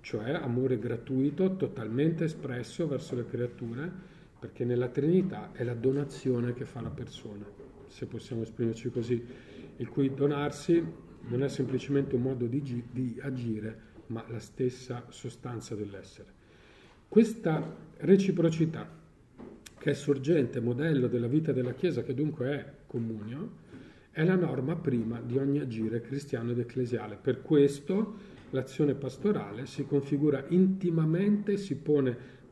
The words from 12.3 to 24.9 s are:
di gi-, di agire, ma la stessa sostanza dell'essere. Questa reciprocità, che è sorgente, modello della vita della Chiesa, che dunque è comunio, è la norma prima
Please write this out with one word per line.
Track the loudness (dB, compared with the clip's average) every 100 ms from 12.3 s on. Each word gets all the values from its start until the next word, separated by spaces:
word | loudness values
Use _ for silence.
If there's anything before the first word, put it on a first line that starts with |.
| 0 -2
di | -2
gi-, | -2 -6 -6
di | -4 -4 -4
agire, | -6 -4 -4 -4 -6 -10 -18 -20 -10
ma | -10 -8
la | -10
stessa | -10 -2 -2 -2 -10 -10 -10
sostanza | -14 -12 -10 -10 -10 -8
dell'essere. | -8 -8 -10 -16 -18 -20 -20 -20 -20 -20 -20 -20 -20 4
Questa | 6 6 4 0 0 -2 -10 -16 -4
reciprocità, | 6 8 8 4 4 4 0 0 -10 -14 -20 -20 -20 -20 -18 -18 -20 -6
che | -2
è |
sorgente, | 0 2 0 4 2 2 0
modello | -2 0 2 2 2
della | 2 2
vita | 0 2
della | 0 0
Chiesa, | 0 -2 0
che | -2
dunque | -2 -2 -2 -2
è | -2 -6 -16 -8
comunio, | -4 -4 -4 -8 -8 -10 -12 -18 -18 -18 -20 -12
è | 0
la | 4
norma | 4 2 0 -2
prima | -2 0